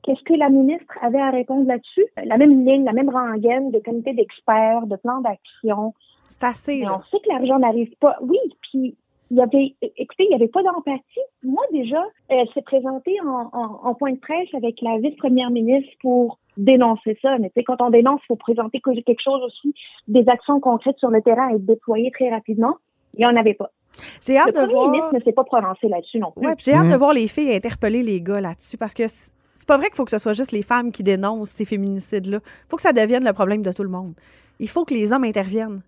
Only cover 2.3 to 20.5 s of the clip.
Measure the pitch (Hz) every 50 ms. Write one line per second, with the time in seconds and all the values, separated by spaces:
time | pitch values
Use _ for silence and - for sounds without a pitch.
2.3 | 220 240 285 294 277 262 254 254 269 277 269 247 220 247 277 277 247 254 247 233
3.3 | 220 214 208 233 240 262 277 269 220 214 - 233 233 233 226 269 262 233 208 -
4.3 | - - _ - 220 220 220 220 226 233 233 208 202 185 - 240 247 269 247 226
5.3 | 196 _ _ - _ _ - 220 202 202 214 226 - _ _ _ _ _ _ _
6.3 | - _ - 247 240 - - 285 285 269 240 196 190 190 - _ - 415 - 427
7.3 | 311 254 254 254 262 269 247 233 220 240 233 233 - _ 285 285 - - 254 254
8.3 | 339 508 508 320 _ _ - - - 262 262 247 - _ _ _ _ _ _ _
9.3 | 247 247 247 226 277 277 277 269 _ _ - - _ - - - - - 381 415
10.3 | 330 226 233 226 - 370 370 381 349 339 - 285 277 262 _ _ _ 480 539 -
11.3 | _ _ - 262 262 349 539 554 311 285 247 226 269 311 359 440 _ _ _ -
12.3 | 262 254 247 233 - 285 - - 269 269 247 262 269 262 262 359 381 415 349 285
13.3 | 262 247 233 - - 240 233 214 214 - - 247 233 240 285 277 262 262 - -
14.3 | 311 339 - - - 269 220 233 233 - 240 226 226 220 226 294 294 - - 269
15.3 | 254 254 247 247 240 233 226 226 262 277 269 - _ _ - 254 247 247 247 233
16.3 | - _ _ _ _ 202 196 233 262 247 247 233 226 214 _ 220 214 _ - 269
17.3 | 269 240 208 185 _ 240 240 - 254 247 247 247 233 233 233 262 285 277 _ _
18.3 | 240 220 - - 233 226 226 226 - 262 - 277 254 233 233 269 233 240 - 269
19.3 | 269 269 254 240 - - - 285 294 - - - - - _ - 208 254 226 240
20.3 | 247 240 _ -